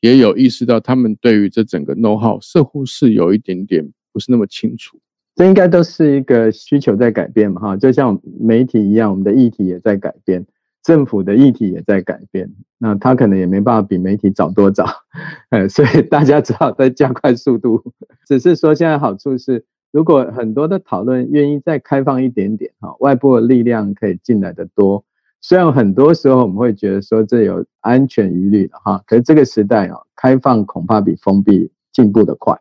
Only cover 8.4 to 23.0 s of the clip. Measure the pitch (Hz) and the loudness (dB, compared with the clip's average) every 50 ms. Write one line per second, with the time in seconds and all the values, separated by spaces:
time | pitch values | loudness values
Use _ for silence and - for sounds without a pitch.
8.4 | 113 113 113 117 127 120 - 117 104 98 104 113 113 107 95 95 95 104 101 131 | -2 0 2 2 0 0 0 -2 0 2 2 0 0 0 -2 -2 -2 0 2 2
9.4 | 131 117 - _ 101 92 90 90 _ 113 104 98 98 - - _ _ - 95 90 | 2 2 0 _ -4 -4 -4 -4 _ -2 -2 -2 -4 -8 -12 _ _ -4 -4 -4
10.4 | 92 _ _ _ _ _ _ _ _ - 165 151 139 120 - 101 95 92 101 117 | -4 _ _ _ _ _ _ _ _ 2 2 2 2 0 -2 -4 -2 0 2 4
11.4 | 139 139 120 - 113 98 90 85 82 - 104 95 87 - - - - - _ 95 | 4 4 4 0 -4 -6 -6 -6 -4 -2 -2 -2 -2 -6 -10 -12 -12 -10 _ -10
12.4 | 92 101 - - - _ _ _ 117 110 104 101 - 127 131 127 135 104 98 95 | -10 -10 -14 -20 -20 _ _ _ -4 -4 -4 -2 0 0 0 2 2 2 2 0
13.4 | 92 90 92 98 101 123 117 110 101 98 - 90 90 92 98 110 - 101 98 - | 0 -2 -2 0 0 0 0 0 -2 -2 -4 -4 -2 -4 -4 -2 -2 -2 -2 0
14.4 | 95 78 92 98 101 98 98 - 92 90 - - _ _ _ - - - - - | -4 -2 2 2 2 2 2 0 -4 -4 -6 -12 _ _ _ -18 -18 -18 -18 -20
15.4 | _ _ - 110 95 98 - - 147 117 - 156 - - - 147 151 131 143 147 | _ _ -2 -2 -2 -2 2 2 2 4 4 2 2 2 2 2 4 4 2 2
16.4 | 123 - 120 - - 131 - - 135 131 127 - 147 131 127 - - 139 123 120 | 0 -2 -4 -2 -2 -4 0 0 0 0 2 0 -2 -2 -2 -2 0 0 0 0
17.4 | - 143 123 110 - 123 110 117 _ - _ _ - _ _ _ _ _ 139 131 | 0 -2 -2 -2 0 -2 -2 -2 _ -8 _ _ -20 _ _ _ _ _ -2 0
18.4 | 127 175 175 151 - 156 151 - 170 165 156 143 147 117 95 98 _ 143 131 127 | 2 0 0 2 2 0 2 2 0 0 0 -2 -2 -4 -6 -6 _ -6 -6 -6
19.4 | - - 131 117 - _ _ _ _ _ - 147 160 165 165 139 123 98 110 123 | -4 -4 -4 -4 -4 _ _ _ _ _ -2 -2 2 2 2 2 2 -2 -6 -8
20.4 | 117 110 110 127 151 165 196 190 190 _ - 92 98 120 127 127 123 - 143 147 | -8 -6 -4 -4 -2 -2 -4 -6 -6 _ -8 -6 -4 -2 -2 -2 -2 -2 0 0
21.4 | 147 143 147 147 135 - 160 139 - _ 147 139 135 143 135 127 131 127 127 - | 0 0 -2 -4 -4 -4 -6 -6 -4 _ -2 -2 0 0 -2 -2 -2 -4 -4 -4
22.4 | 95 98 110 104 - - _ _ - 92 67 _ | -4 -4 -4 -6 -8 -12 _ _ -18 -18 -8 _